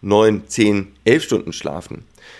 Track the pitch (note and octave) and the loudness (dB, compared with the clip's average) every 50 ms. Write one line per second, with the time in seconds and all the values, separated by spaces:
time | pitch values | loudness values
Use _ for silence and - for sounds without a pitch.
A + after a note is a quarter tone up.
0 | - G2 G#2 G#2+ A2 A2 G#2+ G2+ - - - A#2+ A2 G#2 G2+ G2+ F#2+ F#2+ - _ | -4 0 2 4 4 4 2 0 -4 -6 -2 0 2 2 2 0 -2 -8 -12 _
1 | - A2 C3+ D#3+ D#3 - B2 - - - - - - D2+ C#2+ F2 - - - - | 0 2 2 2 2 0 -2 -2 -2 -4 -10 -10 -10 -10 -10 -10 -12 -14 -16 -16
2 | - _ _ _ - - - - | -18 _ _ _ -20 -20 -20 -20